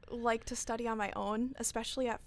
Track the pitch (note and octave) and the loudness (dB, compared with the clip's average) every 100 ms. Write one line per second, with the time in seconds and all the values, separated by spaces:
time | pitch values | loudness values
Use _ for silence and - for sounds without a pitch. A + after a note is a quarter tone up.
0 | - A#3+ A#3 A3+ - B3 - A#3 A#3 A3 | -8 0 2 2 0 -4 -2 0 0 0
1 | G3+ - G3+ G#3+ B3 C4 A3+ - A3+ - | 0 0 0 2 0 0 -2 0 -2 0
2 | B3+ A3 | 0 0